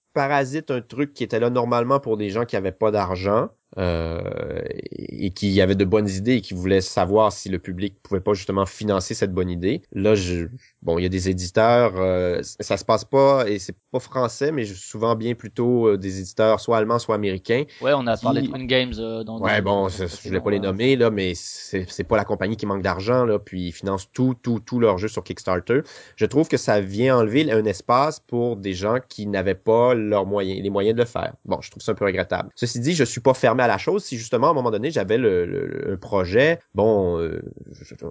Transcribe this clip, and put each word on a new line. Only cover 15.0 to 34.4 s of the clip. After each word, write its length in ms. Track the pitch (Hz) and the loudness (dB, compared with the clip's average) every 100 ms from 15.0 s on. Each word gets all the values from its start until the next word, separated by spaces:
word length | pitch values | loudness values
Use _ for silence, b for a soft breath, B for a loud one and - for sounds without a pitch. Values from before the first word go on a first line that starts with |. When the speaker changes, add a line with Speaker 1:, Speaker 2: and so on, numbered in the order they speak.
| 113 113 | 0 0
Speaker 1:
bien 180 | 113 117 | -2 -4
plutôt, 520 | 107 - 120 123 113 | -6 -2 2 4 4
euh, 100 | 101 | 2
des 220 | 98 95 | 0 -8
éditeurs 400 | 95 - 110 107 | -6 2 4 4
soit 180 | - 113 | 2 2
allemands, 220 | 107 117 | 2 0
soit 160 | - 107 | 0 -2
américains. 480 | 101 95 - 120 147 B | -2 -4 0 -2 -2 B
Speaker 2:
Ouais, 120 | 127 143 | 0 0
on 120 | 120 | 0
a 100 | 110 | -2
parlé 240 | 123 139 | 0 0
Speaker 1:
Qui 60 | 139 | -2
Speaker 2:
de 60 | |
Fun 120 | 135 127 | -4 0
Games, 280 | 127 127 110 | 0 0 -4
euh, 240 | 113 113 | -6 -8
dans 160 | 110 113 | -8 -4
Speaker 1:
Ouais, 220 | 104 104 | 0 0
Speaker 2:
dans 20 | |
Speaker 1:
bon, 180 | 98 101 | 2 0
Speaker 2:
dans 60 | 95 | 0
Speaker 1:
c'est, 180 | 92 90 | -2 -6
Speaker 2:
cette 160 | - | -8
Speaker 1:
je 40 | 101 | -6
voulais 120 | 92 | -4
pas 100 | 104 | 0
les 60 | 101 | 0
Speaker 2:
saison, 120 | 98 | 0
euh. 20 | |
Speaker 1:
nommer, 240 | 95 123 131 | 0 2 4
là, 140 | 117 | 4
mais 240 | 104 95 90 | 2 -2 -4
c'est, 500 | - - - 98 92 | -8 -14 -6 -6 -6
c'est 140 | - | -6
pas 140 | 95 110 | 0 0
la 80 | 101 | 0
compagnie 320 | 104 95 110 | -2 -4 -4
qui 80 | 104 | -4
manque 160 | 98 | -2
d'argent, 420 | 95 87 101 127 120 | -2 -2 0 2 2
là, 140 | 104 | 0
puis 280 | - 92 87 | -2 -8 -8
ils 40 | |
financent 400 | - 98 95 - | -6 -4 -4 -6
tout, 240 | - 127 123 | -2 0 0
tout, 180 | - 113 | -2 -4
tout 200 | - 123 | -2 2
leur 180 | 113 92 | 2 2
jeu 100 | 107 | -2
sur 160 | - | -6
Kickstarter. 580 | - 92 - 90 - 127 156 B B B | -10 -8 -2 -2 2 0 -2 B B B
Je 100 | 107 | 0
trouve 220 | 139 160 | 2 2
que 100 | 123 | 0
ça 240 | - 104 | 2 0
vient 360 | 95 101 127 127 | 0 0 4 4
enlever 340 | 110 127 156 | 4 2 2
un 140 | 110 107 | 2 2
espace 540 | 98 - 123 147 156 | -2 0 2 2 -2
pour 360 | - 120 120 107 | -6 -2 -2 -2
des 180 | 98 | -6
gens 240 | 90 101 120 - | -4 -2 -2 -4
qui 200 | - 104 | -10 -4
n'avaient 280 | 101 95 92 | 0 0 0
pas 380 | - 113 123 | 2 4 4
leurs 320 | 123 107 104 98 | 2 2 0 2
moyens, 360 | 101 95 98 | 0 -2 -4
les 80 | 98 | -2
moyens 260 | 101 101 113 | 0 2 2
de 60 | |
le 60 | 117 | 0
faire. 260 | - - - - | -2 -6 -8 -6
Bon, 140 | 80 | -6
je 100 | - | -6
trouve 120 | - | -12
ça 80 | - | -6
un 40 | 104 | -2
peu 100 | 101 | 0
regrettable. 440 | 92 90 90 101 - | 0 -2 -4 -6 -6
Ceci 240 | 120 120 | -6 -2
dit, 140 | 127 | -2
je 100 | 175 | 0
suis 180 | 127 - | 0 0
pas 120 | 135 | 2
fermé 300 | 127 123 120 | 4 4 4
à 40 | 120 | 2
la 100 | 98 | 2
chose. 260 | - 196 | 0 -2
Si 140 | - 120 | -4 -10
justement, 300 | 117 117 | -4 0